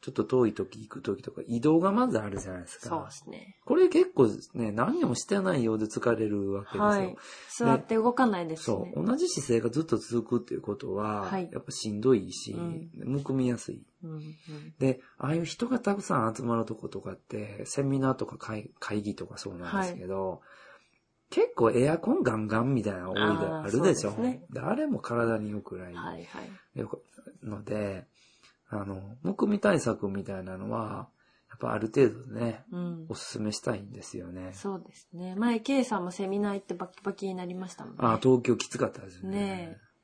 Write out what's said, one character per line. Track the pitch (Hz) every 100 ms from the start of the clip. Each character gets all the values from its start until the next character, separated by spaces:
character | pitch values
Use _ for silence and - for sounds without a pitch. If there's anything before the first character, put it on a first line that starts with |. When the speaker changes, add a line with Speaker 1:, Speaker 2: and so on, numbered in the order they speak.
Speaker 1:
ち | -
ょ |
っ |
と | 135
遠 | 107 127 117
い |
時 | 107 95 110
行 | 110
く | -
時 | - 98
と | -
か、 | - -
移 | 117
動 | 139 160
が | 185
ま | 202 254
ず | 139
あ | 104
る | 98
じ | 92
ゃ |
な | 92
い |
で | 87
す | -
か。 | -
Speaker 2:
そ | 165
う |
で | 143
す | - -
ね。 | - - - -
Speaker 1:
こ |
れ | 311 370
結 | 339 370
構 | - 120 104 -
ね、 | - 113
何 | 104 143 320
に |
も | 262
し | 120 -
て | 202
な | 185 165
い |
よ | 113
う | 110
で |
疲 | 107 - 120 113
れ | 110
る | 104 98
わ | 98
け | 98
で |
す | -
よ。 |
Speaker 2:
は | 208 202
い。 | 190 - - - -
座 | - 233
っ | 226
て | - 220
動 | 226
か | 247 254
な | 190
い | 170
で | 156
す |
し | -
ね。 | 104 -
Speaker 1:
で、 |
そ | -
う。 |
同 | 180 262
じ | 349
姿 | - -
勢 | 117
が | 117
ず | 127
っ |
と | 160 107
続 | - 120 113 120
く |
っ | -
て |
い | -
う |
こ | -
と | 101 -
は、 | 98 107 104
Speaker 2:
は | 95 190
い。 | -
Speaker 1:
や | -
っ |
ぱ | -
し | - 110
ん | 104
ど | 123
い | 123 92
し、 | - -
Speaker 2:
う | -
ん。 | 170 165 165
Speaker 1:
む | - - 139
く | 139
み | 135 127
や | 120
す | -
い。 | 113 - _
Speaker 2:
う | 165
ん、 |
う | 156
ん。 | 156 156 - 151 151 -
Speaker 1:
で、 | 135 127 - _
あ | 131
あ |
い | 165
う |
人 | 170 - 240
が | 254
た | -
く | 202
さ | - 147 113
ん |
集 | 110
ま | 123 117
る |
と | 110
こ | 110 -
と | 98
か | 98
っ | 92
て、 | _ 107 104 101 110
セ | -
ミ | 139 135
ナ | 135
ー |
と | 131
か | - -
会-、 | - 110 - _
会 | - 104
議 | 104
と | 98 87
か | -
そ | 98
う | 90
な | 87
ん | 139
で | 185
す | 175
け | 92
ど、 | 95 190
Speaker 2:
は | 170
い。 | - - - - _ _ _ _ _
Speaker 1:
結 | - 480 -
構 | 113
エ | 107 135
ア | 165
コ | 196
ン | 330
ガ | 127 110
ン | 110
ガ | 110
ン | 123
み | 135
た | 104
い |
な | 95
の | 92
多 | 95
い |
で、 |
Speaker 2:
あ | 107
ー、 | 101 98 -
Speaker 1:
あ | 101
る | 110
で | 120
し | 113 107
ょ？ |
Speaker 2:
そ | 101
う |
で | 240
す | 254
ね。 | -
Speaker 1:
で、 | 123
あ | 135
れ | 240 302
も | 254
体 | - 120 117 113
に | 107
良 | 104
く | - 92
な | 90
い。 |
Speaker 2:
は | 87 90 85
い、 |
は | 87 - 190 190 _
い。 | -
Speaker 1:
よ | 110
く、 | - _ - - -
の | - 104
で、 | 104 107 101 95 - _ _ _ - _ _
あ | 104
の、 | 98 95 98 120
む | 160
く | 202 220
み | 208
対 | 208 175
策 | 120 104 101
み | 98
た | 95 95
い |
な | 92 92
の | 101
は、 | 113 107 104 - _ _ _ _
や | -
っ |
ぱ | 120
あ | 110
る | 107
程 | 143 127
度 | 101 -
ね、 | 110 117 - -
Speaker 2:
う | 180
ん。 | 175 170 160
Speaker 1:
お | -
す | -
す | -
め | 107
し | 107
た | -
い | 107
ん | 101
で | 104
す | - 104
よ | 90
ね。 | 92 92
Speaker 2:
そ | 95 196 190
う | 180
で |
す | - -
ね。 | 170 180
前、 | 185 233 226
K | 220 277
さ | 247 208
ん |
も | 175
セ | 180 190
ミ | 202
ナ | 208
ー |
行 | 196
っ |
て | -
バ | 175 185
キ | -
バ | 202
キ | 196 196
に |
な | 185
り | 175
ま | 180 185
し |
た | -
も | -
ん |
ね。 | -
Speaker 1:
あ、 | 120 113
東 | 131 127
京 | 120 110
き | -
つ | -
か | 117
っ |
た | -
で | 92
す | 87
ね。 | 190
Speaker 2:
ね | 202 202 190 170 165
え。 | _ _